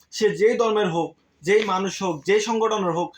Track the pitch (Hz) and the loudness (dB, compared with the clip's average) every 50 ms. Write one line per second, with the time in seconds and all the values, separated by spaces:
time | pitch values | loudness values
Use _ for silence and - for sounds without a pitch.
0 | _ _ - - 214 196 165 165 208 233 247 240 226 220 214 214 202 175 160 170 | _ _ -4 0 0 0 2 4 2 2 2 2 0 0 2 0 0 0 0 -2
1 | 151 156 - _ _ _ _ _ 143 175 208 220 220 202 185 190 196 185 - - | -4 -4 -8 _ _ _ _ _ -2 2 2 2 2 0 -2 -2 -2 -4 -4 -4
2 | 196 180 160 143 - 196 202 214 214 233 226 220 220 220 220 202 185 175 160 170 | -4 -4 -4 -4 -2 0 0 2 2 0 -2 0 0 0 0 0 -2 -2 -2 -2
3 | 170 - - | -4 -6 -8